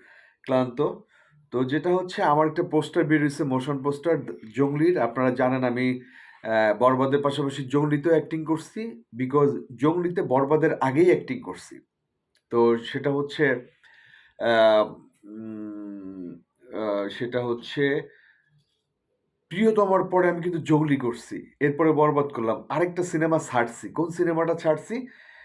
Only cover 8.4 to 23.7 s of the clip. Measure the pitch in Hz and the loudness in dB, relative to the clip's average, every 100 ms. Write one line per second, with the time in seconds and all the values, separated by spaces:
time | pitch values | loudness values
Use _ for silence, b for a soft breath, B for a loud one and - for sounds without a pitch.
8.4 | 156 160 - 220 226 233 _ 117 127 147 | -4 -4 -6 -10 -10 -12 _ -8 -2 2
9.4 | 143 120 - 117 147 175 175 180 123 127 | 2 0 -8 -2 0 0 -2 -4 0 0
10.4 | 135 156 151 - 131 135 180 156 - 127 | 2 2 2 0 0 4 4 4 0 -8
11.4 | - 90 - - - _ _ _ _ _ | -10 -14 -16 -20 -20 _ _ _ _ _
12.4 | _ 120 117 117 117 139 147 143 143 - | _ 2 4 2 -2 -4 -2 -2 -4 0
13.4 | 143 117 - _ b b b b b - | 0 0 -6 _ b b b b b -4
14.4 | 113 117 110 107 107 - - _ 101 107 | 2 6 6 6 2 -4 -20 _ -18 -16
15.4 | 110 107 107 104 104 101 95 95 87 - | -12 -12 -12 -12 -14 -14 -14 -12 -14 -14
16.4 | _ _ - 98 107 101 98 - 123 123 | _ _ -12 -6 -2 -2 -4 -6 -4 -2
17.4 | 120 120 - 143 143 147 - b b b | -2 -4 -6 -2 0 0 -4 b b b
18.4 | b b _ _ _ _ _ _ _ _ | b b _ _ _ _ _ _ _ _
19.4 | _ 170 220 208 196 190 170 180 180 170 | _ 0 2 4 4 2 2 2 2 0
20.4 | 175 165 131 151 151 135 123 117 - 101 | -2 -4 2 2 2 0 -2 -6 -10 -14
21.4 | - _ 143 143 160 147 151 147 143 - | -14 _ -2 2 2 4 4 2 0 -2
22.4 | 113 110 - 143 180 175 175 160 160 160 | -4 -4 -4 -2 -2 -2 -4 -2 2 0
23.4 | - 123 117 | 0 -2 -2